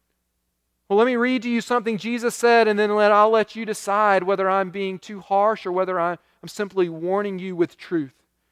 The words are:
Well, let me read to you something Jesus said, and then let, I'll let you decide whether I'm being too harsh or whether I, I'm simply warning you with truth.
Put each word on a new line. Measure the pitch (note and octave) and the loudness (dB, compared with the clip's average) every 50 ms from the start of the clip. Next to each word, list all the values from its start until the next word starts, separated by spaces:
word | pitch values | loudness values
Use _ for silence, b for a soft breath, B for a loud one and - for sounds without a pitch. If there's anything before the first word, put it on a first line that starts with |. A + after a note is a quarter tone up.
| _ _ _ _ _ _ _ _ _ _ _ _ _ _ _ _ _ - | _ _ _ _ _ _ _ _ _ _ _ _ _ _ _ _ _ 0
Well, | G3 G#3 | 2 2
let | A#3 | 4
me | B3+ B3+ | 4 2
read | A#3 A#3 B3 B3+ B3+ | 0 0 0 0 -2
to | G#3 A#3+ | -2 -2
you | A#3+ A#3 | -2 -2
something | - - A#3+ B3 G3 A3+ A3+ F3+ | -2 -2 -2 -2 -2 -2 -4 -4
Jesus | F3 A3+ A#3+ A#3+ A3+ A#3+ - | -4 -6 -4 -4 -4 -4 -2
said, | - - A#3+ A#3 A#3 A3+ | 0 2 4 6 6 4
and | G#3+ G#3 G3+ | 4 2 2
then | G#3+ G#3 G#3 | 0 0 2
let, | G#3 G#3 G#3 | 4 4 4
I'll | G#3+ G#3 G#3+ A3 | 6 6 6 4
let | A3+ A3 G#3 - - | 4 2 2 0 -4
you | A3 A3+ | -10 -8
decide | G#3 G#3 - - - G3 G#3 G#3+ G#3 G3 F#3 | -8 -8 -6 -4 -2 0 2 2 4 2 2
whether | F3+ F#3 G3 F#3+ G3 F#3+ | 2 0 0 0 0 0
I'm | F#3+ G3 G3 F#3 | 0 0 -2 -2
being | E3+ G3+ G3 F#3+ F#3+ F3+ | -6 -6 -6 -6 -8 -10
too | - - G#3+ G3 | -12 -14 -16 -14
harsh | F3+ - G3 G3 G3+ A3 A3 G3+ - | -6 -2 0 2 2 2 0 -2 -4
or | F#3+ | -4
whether | F3+ F#3 F#3 F3+ F#3 F3+ | -2 -2 -2 -2 -2 -2
I, | E3+ F3 F3 - _ _ _ _ | -2 -2 -4 -6 _ _ _ _
I'm | - F3 | -20 -14
simply | - - G#3 G3 F#3+ F#3+ F3+ E3+ | -10 -8 -8 -4 -2 -2 -2 -2
warning | E3 D#3+ E3 F3+ F#3+ G3+ G#3 G#3 F#3+ F3+ | -2 -6 -4 -2 -2 -2 -2 -4 -6 -6
you | F3+ F#3+ F#3 | -8 -6 -2
with | E3+ E3+ D#3 - | -2 -2 -2 -4
truth. | - - - F3+ E3 C#3+ C3 _ _ _ _ _ _ _ _ | -12 -10 -6 -4 -4 -4 -6 _ _ _ _ _ _ _ _